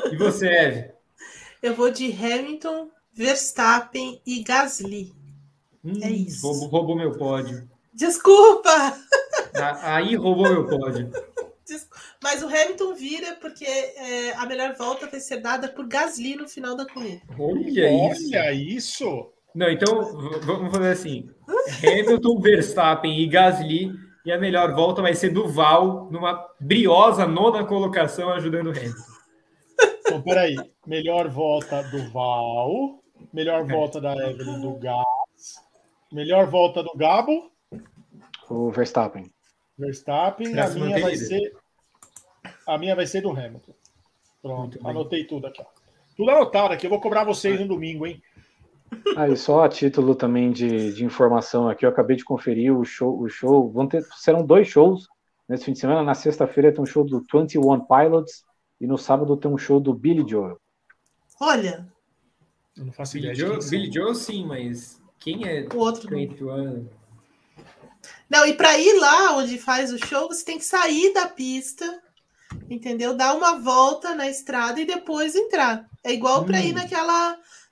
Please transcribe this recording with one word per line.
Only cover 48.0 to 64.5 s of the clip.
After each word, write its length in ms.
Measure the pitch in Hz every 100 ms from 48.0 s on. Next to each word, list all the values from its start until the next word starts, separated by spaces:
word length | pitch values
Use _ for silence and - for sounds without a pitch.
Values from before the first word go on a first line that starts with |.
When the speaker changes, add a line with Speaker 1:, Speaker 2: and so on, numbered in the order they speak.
Speaker 3:
hein? 160 | 165 170 _ _ _ _ _ _ _ 226 415
Speaker 4:
Ah, 140 | 156 147
e 80 | 131
só 260 | - 151
a 60 | 151
título 460 | - 139 139 127
também 360 | 131 123 123 123
de, 420 | 120 120 113 107
de 120 | 104
informação 640 | 120 - 123 117 117 120 117
aqui, 160 | 120
eu 40 | 127
acabei 280 | 123 113 127
de 80 |
conferir 520 | - 101 - 113 127 131
o 60 |
show, 340 | 120 - 127 131
o 120 | 117
show, 420 | - 131 139 120
vão 160 | 117 139
ter, 160 | 165 - -
serão 280 | - 165
dois 220 | 147 185 202
shows 400 | 147 165 185 - _ _ _ -
nesse 160 | 123
fim 80 | -
de 80 | 131
semana, 240 | 135 160
na 100 | 147
sexta-feira 600 | 135 156 151 160 - 147
tem 100 | 147
um 20 |
show 200 | 135 151
do 160 | 143 127
Twenty 360 | - 147 156 156
One 260 | 139 131 -
Pilots 560 | 131 160 165 160 - _ _ _ -
e 40 |
no 120 | 123 135
sábado 400 | - 135 143 143
tem 120 | 147
um 80 | 143
show 220 | - 139
do 140 | 139
Billy 360 | 113 143 165 120
Joel. 300 | 107 92 87 _ _ _ _ _ _ _ -
Speaker 2:
Olha. 480 | 302 262 190 165 180 _ _ _ _ _ _ _ _ -
Speaker 3:
Eu 60 |
não 80 | 131
faço 220 | - 139
Speaker 1:
Billy 140 | 143 123
Speaker 3:
ideia 80 |
de 40 | 127
Speaker 1:
Joel, 120 | 180
Speaker 3:
quem 80 | 147
são. 80 | 139
Speaker 1:
Billy 220 | 190 -
Joel, 220 | 156 214
sim, 300 | 240 - 202
mas 560 | 160